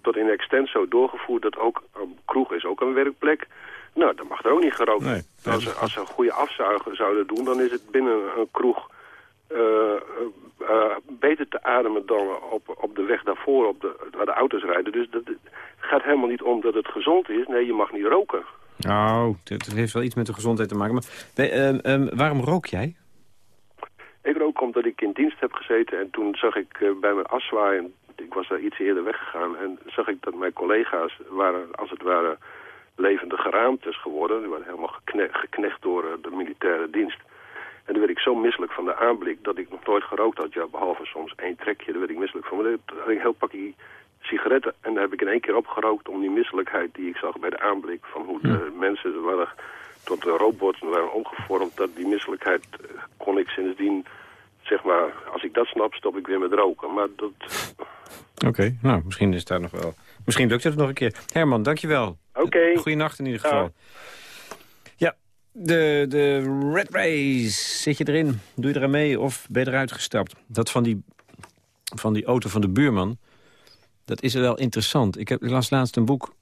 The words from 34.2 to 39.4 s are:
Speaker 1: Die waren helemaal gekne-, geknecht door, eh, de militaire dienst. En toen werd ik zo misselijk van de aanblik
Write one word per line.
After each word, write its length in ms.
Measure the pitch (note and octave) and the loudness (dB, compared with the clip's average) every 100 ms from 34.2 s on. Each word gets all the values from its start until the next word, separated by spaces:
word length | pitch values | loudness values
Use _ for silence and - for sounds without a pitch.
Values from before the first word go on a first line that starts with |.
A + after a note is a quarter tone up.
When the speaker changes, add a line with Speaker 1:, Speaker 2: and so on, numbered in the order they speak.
| F2 A2+ | 0 0
Speaker 1:
Die 100 | G#2 | -2
waren 160 | D#2 | -8
helemaal 220 | E2+ F2 E2 | -8 -8 -8
gekne-, 420 | - - G#2+ F#2+ | -8 -4 -2 0
geknecht 500 | - - - G2+ - | -2 -4 -2 -4 -2
door, 220 | F#2+ F2 | -2 -2
eh, 80 | D#2+ E2 | -2 -6
de 80 | E2+ | -8
militaire 540 | F2+ E2+ - F#2+ E2 E2 | -8 -8 -2 0 0 0
dienst. 280 | G#2 F#2+ - - - - - - - | -2 -2 -4 -18 -20 -20 -16 -16 -16
En 80 | - | -4
toen 60 | G#2 | 2
werd 60 | G#2 F2 | 2 2
ik 20 | |
zo 160 | C3 | 0
misselijk 360 | A#2 A#2 A#2 F2 | 2 2 0 -6
van 140 | - | -4
de 100 | F2+ | -4
aanblik 480 | - A#2 A2+ E2+ E2 | 2 2 2 -2 -6